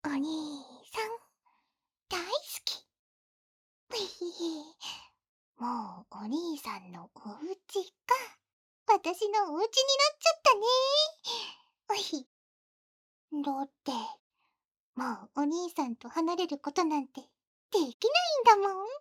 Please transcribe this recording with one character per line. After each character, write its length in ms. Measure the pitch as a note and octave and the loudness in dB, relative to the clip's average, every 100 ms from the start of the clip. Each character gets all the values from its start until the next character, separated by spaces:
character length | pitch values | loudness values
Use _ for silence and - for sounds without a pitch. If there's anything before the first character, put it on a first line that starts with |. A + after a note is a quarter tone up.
| D4+ | -2
お 20 | |
兄 140 | C#4 D4 D#4+ D4+ C#4 C4 B3+ | -2 -2 -4 -6 -10 -14 -20
さ 180 | - - | -10 -6
ん、 80 | A4 A#4 _ _ _ _ _ _ _ _ _ | -6 -8 _ _ _ _ _ _ _ _ _
大 100 | F4+ | -6
好 140 | F4 C#5 - - | -2 -4 -4 -6
き。 240 | - - _ _ _ _ _ _ _ _ _ _ _ | -6 -6 _ _ _ _ _ _ _ _ _ _ _
<laughs> 880 | A#4 G4 - F4 - E4+ D#4 D4+ _ - - - _ _ _ _ _ | -6 -6 -6 -8 -6 -6 -6 -12 _ -14 -14 -18 _ _ _ _ _
も 460 | A#3+ A#3+ G#3 F3+ - | -4 -4 -6 -12 -16
う 60 | |
お 40 | G3+ | -10
兄 360 | G#3+ D4 E4+ D4 | -4 -4 -4 -6
さ 220 | - G3 | -8 -10
ん 140 | F#3 | -12
の 180 | F3 F3 | -16 -16
お 60 | - | -16
家 720 | G#3 G#3 D#4+ F#4+ - G4+ F#4 _ - | -14 -10 -10 -10 -6 -6 -6 _ 0
が、 80 | C5 A#4+ - _ _ _ _ - | 0 0 -16 _ _ _ _ 2
私 400 | G4+ D#4+ F4+ G#4 | 4 4 -2 0
の 260 | G#4+ F#4 | 0 0
お 40 | D4+ | 0
家 180 | A4+ | 2
に 220 | A#4 C5+ C5+ | 2 4 4
な 80 | D5 | 4
っ 40 | D5 | 4
ち 100 | E5 | 2
ゃ 40 | |
っ 100 | D#5+ | 6
た 100 | C#5 | 4
ね。 100 | G#4+ A4+ B4+ C5 D5 D#5 D#5+ - A#4 - - _ _ - | 6 4 2 4 2 2 -2 -8 -8 -8 -14 _ _ -4
<laughs> 1500 | G#4 - C#4+ - _ _ _ _ _ _ _ _ _ _ D4 | -4 -2 -8 -10 _ _ _ _ _ _ _ _ _ _ -4
だ 80 | C#4+ C4+ | -2 -2
っ 40 | C#4 _ | -6 _
て、 80 | - B3 A3 - _ _ _ _ _ _ _ | -6 -6 -6 -12 _ _ _ _ _ _ _
も 340 | - B3+ A3 G#3+ | -8 -6 -6 -6
う 60 | - | -2
お 0 | |
兄 280 | D4 E4+ F4 | 0 0 -4
さ 120 | - | -4
ん 140 | C4 A3+ | -4 -6
と 100 | A#3+ | -4
離 300 | E4 E4 F4 | 0 0 0
れ 100 | E4+ | -2
る 100 | C#4+ | -4
こ 140 | - | -4
と 140 | - | 0
な 140 | E4 D4+ | 2 0
ん 100 | C4 | -2
て 200 | - - _ _ _ _ | -12 -18 _ _ _ _
で 100 | G4+ C#4 | 0 0
き 140 | - A4+ | 0 2
な 460 | D#5+ F5 D5 A#4 | 2 2 6 8
い 40 | G#4 | 8
ん 40 | |
だ 60 | G4 | 6
も 100 | F#4+ | -2
ん。 20 | G#4 C#5+ | -6 -10